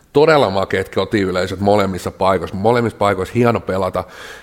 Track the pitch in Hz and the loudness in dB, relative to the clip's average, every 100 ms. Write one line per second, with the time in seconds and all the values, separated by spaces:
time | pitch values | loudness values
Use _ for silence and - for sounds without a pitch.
0 | _ 143 160 151 107 98 95 95 95 98 | _ 2 4 4 2 0 -2 -4 -4 -4
1 | 95 107 95 90 92 92 101 104 95 90 | -2 0 0 -2 -4 -2 2 2 2 -4
2 | 92 - 95 95 85 95 107 123 113 - | -8 -2 0 0 -2 -2 0 2 0 0
3 | 101 92 92 117 120 104 - 92 92 92 | -2 -2 -2 0 2 0 -2 -4 -2 -4
4 | - - - - | -8 -12 -20 -20